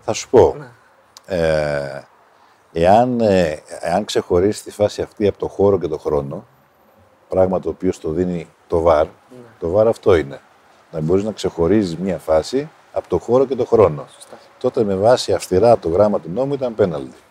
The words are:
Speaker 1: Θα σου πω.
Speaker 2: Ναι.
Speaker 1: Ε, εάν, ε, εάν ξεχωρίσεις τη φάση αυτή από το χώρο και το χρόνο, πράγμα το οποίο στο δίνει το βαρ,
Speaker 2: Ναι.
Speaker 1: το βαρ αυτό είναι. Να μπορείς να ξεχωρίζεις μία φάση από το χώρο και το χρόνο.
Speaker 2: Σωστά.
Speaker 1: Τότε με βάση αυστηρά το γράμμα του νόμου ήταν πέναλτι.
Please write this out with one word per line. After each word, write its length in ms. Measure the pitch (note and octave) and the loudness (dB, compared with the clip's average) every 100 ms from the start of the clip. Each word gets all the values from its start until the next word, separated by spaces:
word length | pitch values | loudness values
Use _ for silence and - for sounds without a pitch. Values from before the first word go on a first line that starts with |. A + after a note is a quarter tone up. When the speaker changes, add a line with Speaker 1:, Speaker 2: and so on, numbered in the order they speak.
Speaker 1:
Θα 120 | - | -6
σου 160 | A2 - | -6 2
πω. 260 | B2 E2 D3 | 6 6 2
Speaker 2:
Ναι. 80 | D2 - _ _ _ - - F#2+ | -14 -20 _ _ _ -20 -8 -2
Speaker 1:
Ε, 640 | E2 D#2 D2+ C#2+ C#2 C2+ - _ _ _ _ _ _ | 0 0 -2 -4 -6 -12 -18 _ _ _ _ _ _
εάν, 480 | E2 E2+ G#2 B2+ B2 | 0 4 4 4 0
ε, 420 | A2 F#2+ E2+ D2+ - - | 2 2 0 -4 -14 -10
εάν 240 | - F#2 | -4 -4
ξεχωρίσεις 580 | G#2 A#2+ - F2+ F#2+ G#2 | -2 -4 0 0 2 -2
τη 80 | - | -10
φάση 320 | - G#2 - | -2 -2 -2
αυτή 240 | E2 _ G2+ | -10 _ -4
από 120 | - | -2
το 100 | D#2 | -10
χώρο 300 | - G2 G2 | 0 2 2
και 100 | E2 | -2
το 100 | D2 | -6
χρόνο, 460 | - D2 C#2+ D#2+ - _ _ _ _ _ _ _ _ | -4 -4 -4 -12 -16 _ _ _ _ _ _ _ _
πράγμα 320 | F#2 F#2 F#2 | 0 0 0
το 80 | D#2+ | -6
οποίο 240 | D2+ F#2 | -4 -4
στο 180 | - D#2+ | -4 -6
δίνει 360 | D#2+ F2+ F2 D2+ _ _ | -4 -2 -4 -10 _ _
το 140 | E2+ | 0
βαρ, 240 | E2 D#2 | 2 2
Speaker 2:
Ναι. 60 | D#2+ - _ B2+ A#2+ _ | 2 -4 _ -20 -20 _
Speaker 1:
το 100 | E2+ | -4
βαρ 160 | F#2+ A2 | 2 2
αυτό 260 | A2+ - F2+ | 2 2 2
είναι. 240 | C#2+ C2+ _ _ _ _ _ | 2 -10 _ _ _ _ _
Να 80 | D#2+ | -8
μπορείς 240 | D#2 F#2+ | -2 0
να 80 | G#2 | -2
ξεχωρίζεις 640 | G2+ F#2 - E2+ G#2+ G2 D#2+ | -6 -8 -2 0 2 0 -4
μία 220 | F#2+ E2 | -6 -6
φάση 500 | - D#2+ D#2 B2+ D#3 _ _ | 0 0 0 -6 -6 _ _
από 160 | - - | -10 -4
το 100 | F2 | -6
χώρο 280 | - B2 C3+ | 0 0 0
και 80 | |
το 100 | B2+ | -2
χρόνο. 420 | A#2 A2+ F#2+ D2 C2 | 0 4 4 2 -12
Speaker 2:
Σωστά. 240 | - - - - _ | -20 -20 -20 -20 _
Speaker 1:
Τότε 240 | - - | -4 -2
με 100 | G#2+ | -2
βάση 380 | F#2+ G#2 B2 - | 2 2 2 0
αυστηρά 460 | F2+ - F2+ A2+ A2+ | -4 0 2 4 2
το 100 | E2+ | 2
γράμμα 320 | E2+ G#2 G2+ | 0 2 0
του 100 | E2 | -6
νόμου 200 | F#2 C3+ | -6 -6
ήταν 200 | C#3+ B2+ | -4 -8
πέναλτι. 420 | A2 G2+ D2 C2 B1+ _ | -2 -2 -2 -10 -18 _